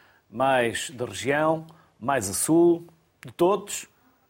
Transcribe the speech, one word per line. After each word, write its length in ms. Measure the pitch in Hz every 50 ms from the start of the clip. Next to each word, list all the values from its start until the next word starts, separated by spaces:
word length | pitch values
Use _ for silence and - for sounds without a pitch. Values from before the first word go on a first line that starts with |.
| _ _ _ _ _ _
mais 580 | - 113 131 135 135 127 120 117 104 - - -
da 160 | - 120 -
região, 640 | - 101 98 - 123 139 147 156 156 160 160 160 - - _ _ _ _ _
mais 300 | 104 127 139 131 101 98
a 20 |
sul, 540 | 95 - - - 156 170 170 170 170 170 170 - - _ _ _ _ _
de 100 | - - -
todos? 520 | - 175 180 202 196 202 - - - - - _ _ _ _ _ _ _